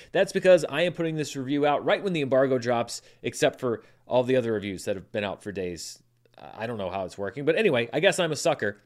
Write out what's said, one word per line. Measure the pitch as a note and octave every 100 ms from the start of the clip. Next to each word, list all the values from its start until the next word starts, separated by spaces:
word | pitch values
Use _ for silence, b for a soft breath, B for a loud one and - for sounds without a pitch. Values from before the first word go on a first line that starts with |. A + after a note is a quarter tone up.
| B
That's | E3 G3
because | G3 F#3 F3+ -
I | C#3+
am | F3
putting | E3+ E3 D#3
this | C#3 C#3
review | B2+ C#3+ D3
out | C#3+
right | B2 G3
when | F#3+
the | E3+
embargo | C3+ C3 C3+ B2+
drops, | A#2 A#2 A#2 - b b
except | A#2+ - C#3+ -
for | B2+ A2 b b b
all | B2+
the | B2 C3
other | A#2
reviews | A2 G2+ F2+ -
that | G2
have | F2
been | A2
out | G2+ F2
for | G#2+
days. | F#2+ F2+ E2 - - _ _ _ - C#2+
I | - A2+
don't | A2+
know | F#2
how | F#2+ F2+
it's | F2+
working, | G2 C#3 C#3+
but | E3
anyway, | A3 B2 A#2
I | D3
guess | F#3+ F3+
I'm | E3+
a | C#3
sucker. | E3 D3 G#2+ -